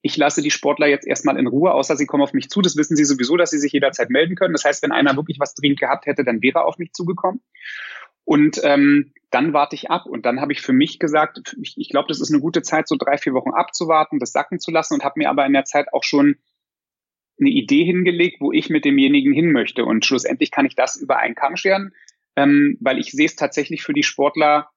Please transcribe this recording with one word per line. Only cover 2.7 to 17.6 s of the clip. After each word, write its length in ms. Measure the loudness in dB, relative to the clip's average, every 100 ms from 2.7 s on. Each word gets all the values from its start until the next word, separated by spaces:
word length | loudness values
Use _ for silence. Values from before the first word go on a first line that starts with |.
| 0
wissen 180 | 0 2
sie 80 |
sowieso, 320 | 2 2 0 2
dass 140 | 2
sie 80 | 0
sich 140 | 0
jederzeit 400 | 2 0 0 0
melden 240 | 2 0 0
können. 180 | 0
Das 100 | 0
heißt, 200 | -2 -2
wenn 80 | -2
einer 240 | 2 2 0
wirklich 240 | -4 -6
was 160 | -6 -2
dringend 240 | -2 0
gehabt 260 | -2 -2 -4
hätte, 180 | -2
dann 180 | -2 0
wäre 180 | 0 0
er 60 | -2
auf 120 | -4
mich 160 | -12
zugekommen. 480 | -8 -6 -4 -4 -6 _ _ -18 -16 -16 -18 -20 _
Und, 380 | 0 4 4 2
ähm, 500 | 2 4 6 4 0 _ _
dann 220 | 0 2
warte 220 | 0 0 -4
ich 140 | -4
ab. 160 | -4 -4
Und 200 | -4 -2
dann 140 | -2
habe 140 | -4
ich 80 | -6
für 100 | 0
mich 280 | 2 2 0
gesagt, 580 | 0 0 0 -6 -18 -14
ich, 120 | -14 -12
ich 120 | -4
glaube, 180 | -2 -2
das 140 | -6
ist 100 | 0
eine 100 | 0
gute 200 | 0 -4
Zeit, 260 | -2 -4 -2
so 80 | -2
drei, 220 | 0 0
vier 160 | 0
Wochen 160 | -2 -2
abzuwarten, 680 | -2 -4 -4 0 0 0 -2
das 120 | -2
sacken 280 | -4 -4 -6
zu 120 | -2
lassen 220 | -2 -2
und 100 | -4
habe 160 | -4 -2
mir 100 | 0
aber 160 | 0 2
in 80 |
der 120 | 2 2
Zeit 260 | -2 -2
auch 120 | -4
schon 320 | 0 2 2 2 _ _ _ _ _ _ _ _ _ _
eine 100 | 2
Idee 340 | 2